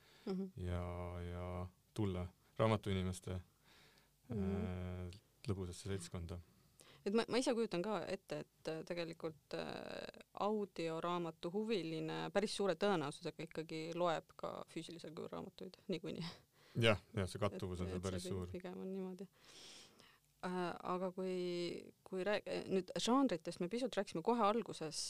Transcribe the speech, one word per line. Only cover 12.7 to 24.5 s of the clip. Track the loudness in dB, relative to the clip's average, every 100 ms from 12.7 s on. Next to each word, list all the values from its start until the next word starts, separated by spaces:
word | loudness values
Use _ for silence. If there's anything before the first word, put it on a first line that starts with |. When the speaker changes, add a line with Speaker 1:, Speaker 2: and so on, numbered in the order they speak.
| 6
Speaker 1:
tõenäosusega | 6 6 2 -2 -6 -6
ikkagi | -6 -6 -4 -4 -2
loeb | 2 4 4 -2 -8
ka | -6 -6 -8
füüsilisel | -8 -8 -10 -10
kujul | -8 -6
raamatuid | -6 -8 -10 -14 -12 -6
niikuinii. | -4 -4 -6 -8 -10 -20 _ -6 4
Speaker 2:
Jah, | 6 4 2
jah, | -2 -2
see | 0
kattuvus | -2 0 -4 -2
Speaker 1:
Et, |
Speaker 2:
on | -2
seal | 0
Speaker 1:
et |
see | -2
Speaker 2:
päris | -2
Speaker 1:
pi-, | -2
Speaker 2:
suur. | -4 -4
Speaker 1:
pigem | -8 -8 -8
on | -6
niimoodi. | -4 -4 -8 -12 _ -20 -18 -18 -18 -20 -20 -20 -20 _ -8
Äh, | -2 0 0 -2
aga | -2 0 0
kui, | -2 -2 0 0 0 -2 -4 -10 -18
kui | -6 -2
rääg-, | 2 2 0 -2 2
nüüd | 2 2 0
žanritest | 6 6 6 4 -2 -2
me | -2
pisut | 0 0 0
rääkisime | 0 0
kohe | 2 6
alguses, | 6